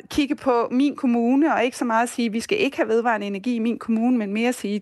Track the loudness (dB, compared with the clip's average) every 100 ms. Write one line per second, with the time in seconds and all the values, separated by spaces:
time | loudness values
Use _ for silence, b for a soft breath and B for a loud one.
0 | -4 -2 -2 0 0 0 2 2 0 0
1 | 0 2 2 4 2 2 0 -2 0 0
2 | 0 -2 -2 -2 -2 0 0 0 0 2
3 | 2 -2 -2 -4 -4 -2 -2 -2 -2 0
4 | 2 2 0 0 0 -2 -4 -6